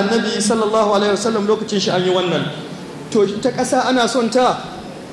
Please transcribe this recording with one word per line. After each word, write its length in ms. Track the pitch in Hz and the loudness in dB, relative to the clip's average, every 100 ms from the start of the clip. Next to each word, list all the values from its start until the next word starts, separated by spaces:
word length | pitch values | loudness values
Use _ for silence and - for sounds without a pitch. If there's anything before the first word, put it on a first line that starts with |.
Annabi 340 | 202 226 208 226 | 2 0 0 -2
sallallahu 520 | 208 226 214 220 208 | 0 0 2 2 2
alaihi 180 | 202 208 196 | 2 2 0
wasallam, 320 | 220 220 202 | 0 0 0
lokacin 320 | 214 220 208 | 0 0 -2
shi 80 | - | 0
an 140 | 180 | 0
yi 60 | 185 | 2
wannan. 340 | 185 180 156 - - - - - - - | 2 0 -2 -4 -8 -12 -12 -12 -14 -2
To, 120 | 220 | 2
ita 260 | 196 220 254 | 2 0 -2
ƙasa 360 | - 247 269 233 | -2 0 2 2
ana 200 | 254 226 | 2 2
son 220 | 254 233 | 2 2
ta, 280 | 247 247 175 - - - - - | 4 2 2 -6 -12 -14 -14 -6